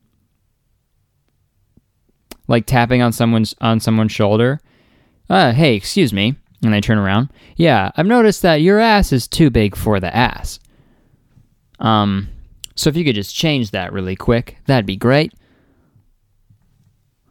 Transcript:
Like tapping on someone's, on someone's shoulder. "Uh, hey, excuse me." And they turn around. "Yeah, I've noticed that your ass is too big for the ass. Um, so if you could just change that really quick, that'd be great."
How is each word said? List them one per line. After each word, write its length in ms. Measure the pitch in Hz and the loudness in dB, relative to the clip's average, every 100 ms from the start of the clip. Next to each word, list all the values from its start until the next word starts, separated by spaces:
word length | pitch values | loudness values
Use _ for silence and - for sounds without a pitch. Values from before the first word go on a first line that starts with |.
| _ _ _ _ _ _ _ _ _ _ _ _ _ _ _ _ _ _ _ _ _ _ _ - - | _ _ _ _ _ _ _ _ _ _ _ _ _ _ _ _ _ _ _ _ _ _ _ -16 -2
Like 180 | 120 107 | -2 0
tapping 360 | 127 120 127 | 0 2 2
on 100 | 120 | 0
someone's, 420 | 113 117 113 110 - | 0 0 0 -2 -2
on 200 | 117 113 | -2 0
someone's 320 | - 110 110 | 0 0 0
shoulder. 480 | - 104 107 120 147 - _ _ _ _ _ - | 0 0 2 0 -2 -10 _ _ _ _ _ -2
"Uh, 240 | 190 147 | 2 2
hey, 220 | 117 160 | 2 2
excuse 380 | 107 - - 147 | 2 -2 0 0
me." 240 | 98 104 139 _ _ | 0 -2 -4 _ _
And 100 | 117 | 0
they 80 | 104 | 0
turn 180 | 104 107 | 2 0
around. 300 | 98 101 131 - - - | 2 0 -2 -8 -14 0
"Yeah, 340 | 165 117 98 - | 2 2 0 -2
I've 100 | 180 | 0
noticed 340 | 247 220 190 | 2 2 2
that 200 | 185 156 | 0 2
your 160 | 165 208 | 2 4
ass 340 | 226 208 - | 4 2 2
is 160 | 131 - | 0 -2
too 220 | - 156 | 2 2
big 260 | 117 104 - | 2 0 -2
for 240 | 110 101 | -2 -2
the 140 | 90 | -2
ass. 440 | 113 120 - - - _ _ _ _ _ _ _ _ _ _ _ _ | -2 -2 -4 -12 -12 _ _ _ _ _ _ _ _ _ _ _ _
Um, 500 | 110 107 101 98 98 - - - - | 0 0 0 -2 -6 -14 -20 -20 -18
so 140 | - 156 | -4 -2
if 80 | 151 | 0
you 80 | |
could 100 | 160 | -2
just 200 | 107 98 | -2 -6
change 380 | - 165 143 107 | -4 -2 -2 -4
that 200 | 98 90 | -6 -8
really 240 | 98 92 95 | -6 -6 -4
quick, 400 | - 120 - - - | 0 -2 -2 -8 -2
that'd 200 | 131 98 | 0 -2
be 100 | 98 | -2
great." 360 | 117 139 156 - _ _ _ _ _ _ _ _ _ _ _ _ _ _ _ _ _ _ _ | 0 0 0 -8 _ _ _ _ _ _ _ _ _ _ _ _ _ _ _ _ _ _ _